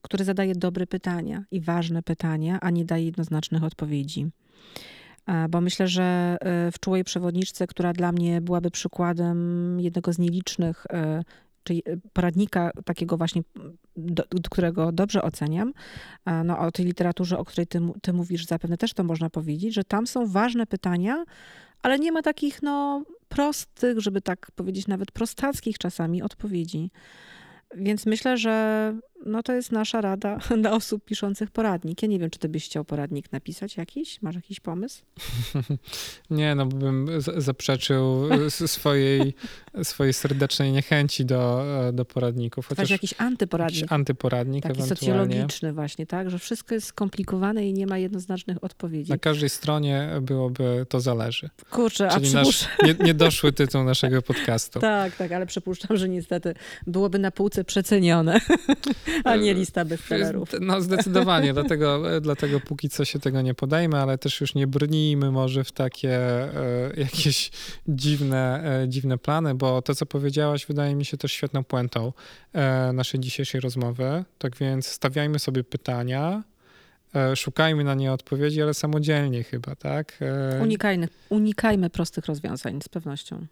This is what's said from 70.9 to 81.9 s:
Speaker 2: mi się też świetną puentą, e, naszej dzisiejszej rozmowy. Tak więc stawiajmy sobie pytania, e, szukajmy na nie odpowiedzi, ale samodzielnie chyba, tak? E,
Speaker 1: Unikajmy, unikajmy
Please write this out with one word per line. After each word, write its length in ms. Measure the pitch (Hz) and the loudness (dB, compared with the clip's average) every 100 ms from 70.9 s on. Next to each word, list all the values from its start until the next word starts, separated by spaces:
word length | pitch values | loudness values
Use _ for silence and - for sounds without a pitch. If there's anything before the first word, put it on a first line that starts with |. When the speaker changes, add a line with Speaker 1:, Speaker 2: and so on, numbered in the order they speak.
Speaker 2:
mi 100 | 143 | 0
się 120 | 139 139 | -2 -4
też 160 | 139 | -4
świetną 320 | - 143 135 | -2 -2 -2
puentą, 480 | 131 127 123 117 117 - - - - | 0 0 0 -2 -4 -6 -18 -20 -6
e, 400 | 175 135 131 127 | 2 4 4 2
naszej 280 | 127 123 135 | 0 0 -2
dzisiejszej 400 | 127 - 135 131 | -2 -4 -2 -2
rozmowy. 640 | 123 127 120 120 131 160 185 _ | -2 -2 -2 0 -2 -2 -6 _
Tak 180 | 131 120 | -8 -2
więc 300 | 135 135 135 | 0 0 -4
stawiajmy 520 | - 135 143 147 151 | -2 0 2 0 0
sobie 260 | - 131 | 0 0
pytania, 800 | 123 - - 123 123 131 160 208 214 _ _ - - _ _ | -2 -6 -4 -2 -2 0 0 -2 -6 _ _ -20 -20 _ _
e, 220 | 139 131 135 | 0 2 2
szukajmy 480 | - - 160 156 | -2 2 4 4
na 100 | 143 | 2
nie 180 | 135 135 | 2 0
odpowiedzi, 500 | 131 - 139 147 151 | -2 -2 0 0 2
ale 120 | 151 | 0
samodzielnie 720 | 147 151 151 151 147 143 120 | 0 0 2 4 4 2 0
chyba, 320 | 113 123 120 139 | -4 -6 -8 -8
tak? 420 | 143 147 156 - | -4 -4 -4 -6
E, 420 | 139 135 135 131 | -4 -2 -2 0
Speaker 1:
Unikajmy, 460 | 226 214 208 185 170 - - | 2 2 2 2 -2 -6 -2
unikajmy 640 | 214 214 208 226 208 175 | 2 2 2 2 2 2